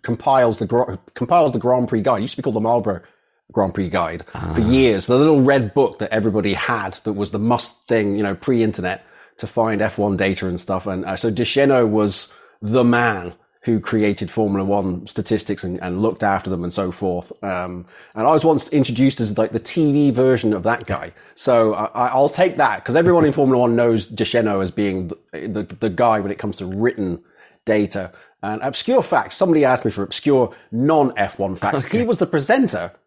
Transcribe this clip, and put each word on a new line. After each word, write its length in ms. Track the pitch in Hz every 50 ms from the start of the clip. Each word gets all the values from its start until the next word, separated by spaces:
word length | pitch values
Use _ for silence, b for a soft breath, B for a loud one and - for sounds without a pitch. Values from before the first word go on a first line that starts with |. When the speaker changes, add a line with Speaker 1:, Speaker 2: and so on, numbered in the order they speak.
Speaker 1:
compiles 580 | - - 120 - - 147 135 131 123 117 107 -
the 80 | 113
gr-, 280 | 92 117 120 127 - 95 - _ - _
compiles 360 | - 123 - 175 175 156 143
the 60 | 123
Grand 300 | 110 98 123 127 127 120
Prix 140 | 117 131 113
Guide. 160 | 95 135 120
It 40 | 98
used 120 | 104 - -
to 40 |
be 60 | - -
called 120 | 139 107
the 60 | 107
Marlboro 400 | 110 113 120 120 98 107 95 85 b b b b b b b b b _
Grand 220 | - 113 98 95 90
Prix 160 | 101 95 85
Guide 340 | 78 92 85 80 82 87 - - -
Speaker 2:
Ah. 180 | 78 78 82 80
Speaker 1:
for 80 | 113
years. 460 | 113 110 127 131 131 120 107 95 -
The 100 | - 123
little 240 | 131 147 160 156 139
red 320 | 127 139 139 135 117 101 -
book 240 | 139 131 - -
that 140 | - 107 -
everybody 420 | 110 110 101 113 98 107 90 101 98
had 460 | - - - 120 107 98 95 92 - _
that 80 | 110 101
was 180 | 101 101 101
the 80 | - 104
must 480 | 107 117 120 117 - - - _ _
thing, 280 | - 120 113 104 101 98
you 60 | 104
know, 140 | 104 98 98
pre-internet 680 | - - - 127 117 113 107 101 - 90 90 95 - b b b b b b b
to 100 | - -
find 340 | 104 - 120 113 110 107 101
F 160 | 107 104 -
one 180 | - 101 104 98
data 320 | 90 98 95 95 - 98
and 120 | 92 87 90
stuff. 260 | - - 95 92 -
And, 200 | 101 92 92 87
uh, 100 | 90 -
so 160 | - - 117
Deschenaux 560 | 101 98 120 - - 139 139 139 139 127 120
was 440 | 110 104 110 104 104 101 - - b b b b b b b
the 220 | 107 104 113 131 123
man 500 | 120 120 120 120 113 107 92 87 90 - _ _ _ _ _
who 180 | - 120 113 107
created 500 | - - - 110 107 104 101 - - 85
Formula 340 | - 113 107 101 98 98 95
One 440 | 98 101 104 92 95 90 87 87
statistics 560 | - - - 95 - 110 101 - - 101 - -
and, 180 | 90 90 90
and 220 | - 90 90 95 107
looked 180 | 113 - -
after 300 | 110 101 98 92 - 98
them 120 | 95 85 87
and 80 | 90
so 200 | - - 98 90
forth. 400 | 92 - 101 92 87 87 87 - - _ -
Um, 440 | 101 92 90 90 90 90 90 87 B B B B B B
and 140 | 110 113
I 40 | 139
was 140 | 160 151 151
once 220 | 165 156 139 -
introduced 520 | - - 147 127 - 117 110 135 131 - -
as, 200 | 117 104 104 113
like, 140 | 110 110 -
the 60 | 113
T 320 | - - - 170 160 147
V 200 | 139 147 147 143
version 420 | 117 123 131 131 131 117 - 110 107
of 80 | 95 87
that 220 | 107 117 - -
guy. 280 | - 101 78 - 85 _ b b b b
So 400 | - - 139 123 117 113 110 104
I, 120 | 92 107
I, 220 | - - 120 123 123
I'll 200 | 123 131 143 -
take 280 | - - 185 180 -
that, 280 | - 143 120 104 90 -
'cause 100 | - 123
everyone 300 | 160 170 175 175 170 156
in 80 | 147 135
Formula 260 | 170 143 131 131 123
One 160 | 123 120 117
knows 300 | 117 120 120 117 110 98
Deschenaux 540 | - 110 107 110 - - 120 110 110 101 98
as 80 | 95 90
being 380 | - - 104 101 95 95 90 82 82 - _ _
the, 160 | - 76 73
the, 160 | 117 92 107 101 - - -
the 100 | - 107
guy 300 | 87 82 120 117 110 107
when 120 | 95 98
it 60 | 101
comes 200 | - - 104 92
to 100 | - 98
written 560 | 90 95 101 113 120 - - 98 90 85 - b b b b b b b b b
data. 460 | - 107 107 104 - - 101 92 90 b b b b b b -
And 180 | 101 107 107
obscure 400 | 127 135 - - - - 254 254
facts, 360 | - - - 131 101 - -
somebody 280 | - 196 180 165 156 143
asked 200 | 131 127 123 -
me 60 | 113
for 120 | - - 98
obscure 500 | - - - - 147 139 131 123 107 B B B B
non-F 680 | - 113 131 147 160 156 139 127 - 107 101 98 - -
one 160 | 98 95 95
facts. 240 | - - 101 92 - 127
Speaker 2:
Okay. 140 | - 202 226
Speaker 1:
He 40 | 240
was 160 | 226 220 -
the 80 | -
presenter 640 | - - 151 139 - 226 269 262 190 - 90 85 87 - _ _